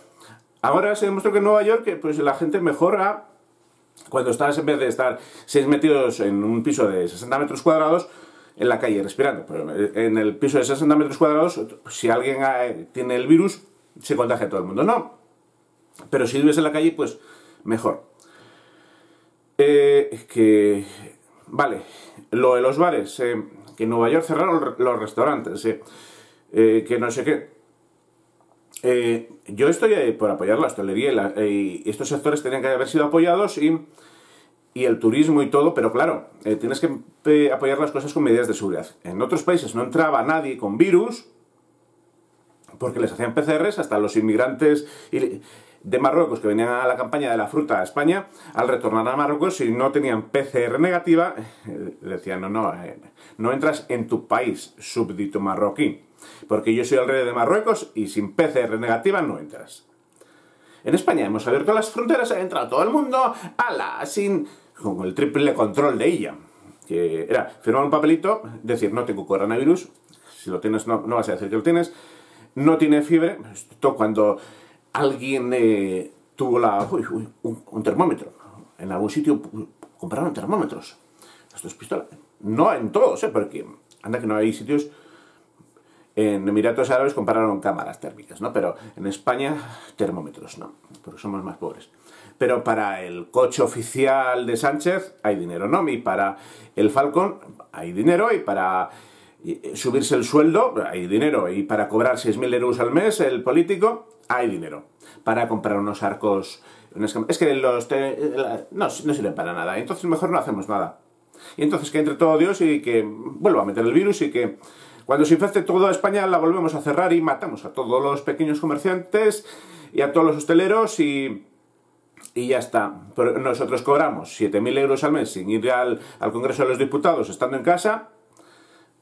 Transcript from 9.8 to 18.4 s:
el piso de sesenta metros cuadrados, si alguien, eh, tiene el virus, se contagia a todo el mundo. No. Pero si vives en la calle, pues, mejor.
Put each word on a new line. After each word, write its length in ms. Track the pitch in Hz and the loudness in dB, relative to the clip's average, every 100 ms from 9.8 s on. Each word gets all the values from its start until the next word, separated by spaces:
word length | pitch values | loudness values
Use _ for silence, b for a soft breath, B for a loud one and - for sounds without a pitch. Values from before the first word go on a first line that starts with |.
| 104 107 113 110 | -2 2 2 2
el 200 | 107 101 | 0 0
piso 200 | 139 139 | 2 2
de 60 | |
sesenta 320 | 127 139 151 151 | 2 2 2 4
metros 220 | 147 135 | 2 2
cuadrados, 420 | 156 151 170 113 107 - - | 2 4 0 -2 -8 -12 -16
si 200 | - 117 | -4 0
alguien, 280 | 117 131 131 | 0 0 -2
eh, 460 | 135 127 123 165 170 | -2 0 -4 -6 -10
tiene 240 | 127 123 123 | -8 -4 0
el 120 | 131 | 4
virus, 340 | 165 190 - - _ _ - | 6 4 -2 -14 _ _ -12
se 140 | - 143 | -4 -2
contagia 320 | 120 120 101 | 0 -2 -2
a 20 | |
todo 120 | 95 | -4
el 40 | 90 | -4
mundo. 180 | 98 | 0
No. 300 | 180 240 - - _ _ _ _ _ _ _ - - | 0 0 -4 -14 _ _ _ _ _ _ _ -20 -4
Pero 180 | 135 117 | 0 0
si 120 | 135 | 4
vives 180 | 151 147 | 4 4
en 60 | |
la 80 | 151 | 2
calle, 200 | 151 165 | 2 0
pues, 280 | 156 - - B B B B | 0 -4 -6 B B B B
mejor. 400 | - 113 113 - - _ b b | -4 -2 -2 -4 -10 _ b b